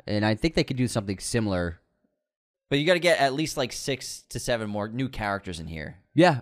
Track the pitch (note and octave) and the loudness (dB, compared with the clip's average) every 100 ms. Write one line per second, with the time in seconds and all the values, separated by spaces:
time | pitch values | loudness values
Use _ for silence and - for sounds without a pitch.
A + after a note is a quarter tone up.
0 | - G#2 G#2+ A2 D#3+ F3 - B2 B2 B2 | -4 0 2 2 0 2 0 0 0 0
1 | G2+ F#2+ - A#2+ G#2+ F2+ F2 E2+ _ _ | -4 -6 -2 -2 0 0 -2 -6 _ _
2 | _ _ _ _ _ _ - C#3+ D3+ F3 | _ _ _ _ _ _ -2 0 4 4
3 | E3+ D#3+ C#3 C3+ D#3 - B2 - - C3 | 4 4 4 2 -2 -2 -4 -4 -6 -6
4 | - - - B2 - A#2 G#2+ G#2 G#2+ A#2 | -6 -14 -10 -8 -2 -2 -2 -4 -4 -4
5 | C3 B2+ G#2 G2 F#2+ E2 D#2+ E2 D2 - | -4 -2 -2 -2 -4 -8 -8 -10 -10 -14
6 | _ D3 F3 C3+ | _ 6 6 6